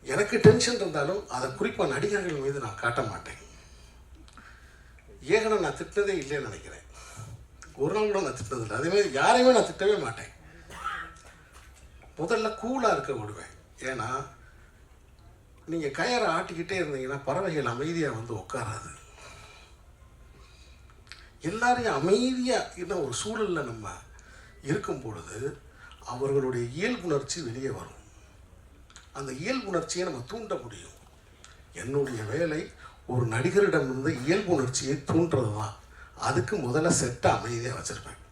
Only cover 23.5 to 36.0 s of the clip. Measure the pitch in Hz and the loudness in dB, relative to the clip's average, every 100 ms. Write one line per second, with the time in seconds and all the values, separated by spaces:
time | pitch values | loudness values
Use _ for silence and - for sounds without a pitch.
23.5 | 170 127 113 104 90 - - - - - | -2 -4 -8 -10 -14 -18 -20 -20 -20 -20
24.5 | - 139 156 - 147 120 98 82 107 104 | -16 -4 -4 -2 -6 -6 -10 -12 -8 -8
25.5 | - - - - - - 123 139 139 131 | -8 -18 -20 -20 -18 -12 -4 0 2 2
26.5 | 123 120 135 214 247 175 147 135 175 135 | 0 -4 -2 -2 -2 0 -2 -2 -6 -6
27.5 | 117 135 - - - - - - - - | -6 -6 -6 -10 -16 -20 -20 -20 -20 -20
28.5 | - - - - - - - 139 127 180 | -20 -20 -20 -20 -20 -18 -10 -10 -6 -2
29.5 | 262 202 175 135 175 180 131 123 226 208 | -2 0 -2 -2 -2 -2 -4 -8 -10 -6
30.5 | 143 113 98 - - - - - - - | -6 -6 -14 -18 -20 -20 -20 -20 -20 -20
31.5 | - - - 117 143 135 117 107 139 170 | -20 -20 -12 -2 0 0 -2 -4 0 0
32.5 | 151 196 - - - - 123 113 120 180 | 0 -6 -12 -20 -20 -2 0 2 2 2
33.5 | 196 202 160 135 131 139 143 131 190 185 | 4 6 4 2 0 0 0 2 2 4
34.5 | 147 123 - 131 147 - 165 170 - 110 | 2 2 0 0 -2 2 4 4 4 2
35.5 | 104 104 104 - - | -2 -6 -8 -18 -20